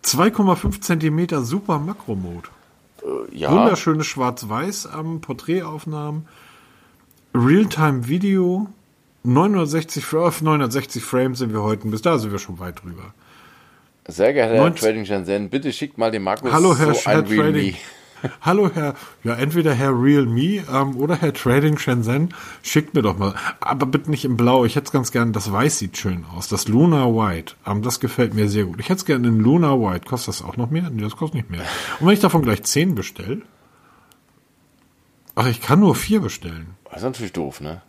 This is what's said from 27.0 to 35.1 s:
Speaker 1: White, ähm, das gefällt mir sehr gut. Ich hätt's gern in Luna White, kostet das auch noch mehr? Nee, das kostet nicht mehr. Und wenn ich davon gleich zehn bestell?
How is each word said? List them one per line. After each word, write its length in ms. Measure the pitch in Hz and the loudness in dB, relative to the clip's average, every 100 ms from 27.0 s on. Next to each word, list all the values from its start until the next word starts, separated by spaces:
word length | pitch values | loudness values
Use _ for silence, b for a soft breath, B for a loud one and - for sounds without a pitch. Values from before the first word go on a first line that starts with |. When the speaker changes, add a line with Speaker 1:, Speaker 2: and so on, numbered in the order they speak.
| 127 | 2
Speaker 1:
White, 480 | 113 107 82 - - - | 2 0 -2 -10 -14 -4
ähm, 140 | 101 | -4
das 180 | 113 117 | -2 -4
gefällt 340 | 123 - 117 | -4 0 0
mir 140 | 107 104 | 2 0
sehr 160 | 104 | 0
gut. 160 | 95 85 | -2 -4
Ich 80 | - | -4
hätt's 160 | 185 | -2
gern 220 | - 135 120 | 0 0 4
in 160 | 113 | 4
Luna 320 | 110 165 160 | 4 4 4
White, 340 | 135 107 90 - | 2 2 -2 -4
kostet 220 | 123 - 95 | -6 -6 -8
das 60 | |
auch 140 | - 104 | -8 -6
noch 140 | 120 | -2
mehr? 200 | 156 175 | -2 -2
Nee, 120 | 113 | -4
das 160 | 107 - | -6 -6
kostet 180 | 160 139 | -6 -6
nicht 140 | 113 | -8
mehr. 140 | 85 82 B B B | -8 -8 B B B
Und 80 | 170 | 4
wenn 60 | |
ich 80 | 208 | 4
davon 220 | 170 170 | 4 2
gleich 200 | 120 101 | 2 0
zehn 320 | - 143 175 107 | 0 0 2 0
bestell? 460 | - - 92 131 - _ b b b b b b _ _ _ _ _ _ _ _ _ | -4 -10 -8 -8 -10 _ b b b b b b _ _ _ _ _ _ _ _ _